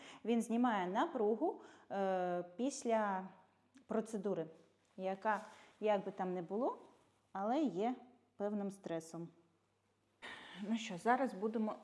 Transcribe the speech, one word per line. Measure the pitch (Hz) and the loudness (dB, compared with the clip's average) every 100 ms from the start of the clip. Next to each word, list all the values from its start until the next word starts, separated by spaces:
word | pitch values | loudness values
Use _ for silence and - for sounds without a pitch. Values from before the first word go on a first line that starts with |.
| - - 208 | -14 -8 2
він | 233 | 2
знімає | 214 233 247 208 180 | 2 2 4 2 2
напругу, | 208 339 254 208 220 339 - - - - | 2 0 2 2 4 2 0 -12 -20 -6
е, | 196 190 185 180 175 175 - | 0 2 2 2 0 -4 -2
після | 262 277 240 220 208 190 190 - - _ _ - - | -2 0 2 4 4 0 -4 -12 -20 _ _ -20 -2
процедури, | 226 220 214 196 170 160 - - _ _ - | -2 0 -2 0 0 -2 -8 -20 _ _ -6
яка, | 190 190 220 202 196 - - - | -4 0 0 0 -4 -18 -20 -2
як | 208 202 196 | 2 2 2
би | |
там | 190 185 | -2 -2
не | 180 | -2
було, | 165 202 294 508 - - _ _ _ | -2 0 0 -2 -12 -20 _ _ _
але | 190 202 277 | -4 0 2
є | 285 170 226 254 - - _ _ | 2 2 0 -2 -8 -20 _ _
певним | 202 208 202 | -2 0 -2
стресом. | 196 - 165 160 170 165 - _ _ _ _ _ _ _ _ - - - 175 | -6 -6 -6 -6 -10 -10 -14 _ _ _ _ _ _ _ _ -16 -14 -16 -8
Ну | 202 226 | -2 -2
що, | 226 175 | -2 -2
зараз | 226 254 254 | 2 2 2
будемо | 190 220 226 220 - | -2 -2 0 -2 -4